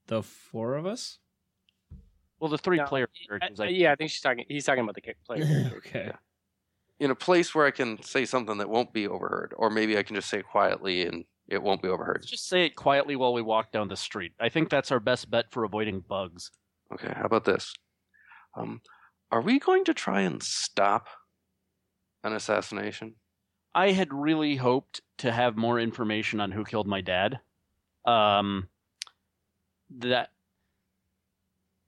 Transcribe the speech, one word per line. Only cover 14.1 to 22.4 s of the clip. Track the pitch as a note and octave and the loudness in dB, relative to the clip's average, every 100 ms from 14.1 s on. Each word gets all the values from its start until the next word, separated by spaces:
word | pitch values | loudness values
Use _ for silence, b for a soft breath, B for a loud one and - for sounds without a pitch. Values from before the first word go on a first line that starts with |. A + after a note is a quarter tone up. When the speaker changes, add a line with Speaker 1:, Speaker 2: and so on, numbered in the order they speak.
| G#2+ E2+ - | -8 -8 -2
Speaker 2:
I | A#2 | 0
think | E3 E3 | 2 2
that's | C#3+ - | 2 2
our | B2+ | 0
best | G#2+ B2 - | 2 0 0
bet | A#2 - | -2 -2
for | B2+ | -2
avoiding | G#2+ G#2+ G#2+ F#2+ | -2 -2 -2 -4
bugs. | - G2 F2+ F2 - _ _ _ - | -6 -6 -6 -10 -20 _ _ _ -16
Speaker 4:
Okay, | - - | -12 -8
how | - | -4
about | - A2 | 0 2
this? | G2+ - - - _ _ _ b b b b A2+ | 4 0 -2 -14 _ _ _ b b b b -10
Um, | A2 A#2 _ b b _ - | -10 -10 _ b b _ -4
are | A2+ | 0
we | D#3+ C#4 | 2 2
going | - F#4+ | 4 4
to | F4+ | 4
try | - - F#3+ | -2 0 0
and | B2 A1+ | 0 -2
stop | - - - - G2+ G#2 - - _ _ _ _ _ _ _ _ _ _ | -6 -4 -4 2 2 2 -2 -20 _ _ _ _ _ _ _ _ _ _
an | A2 | -6
assassination? | G#2+ | -4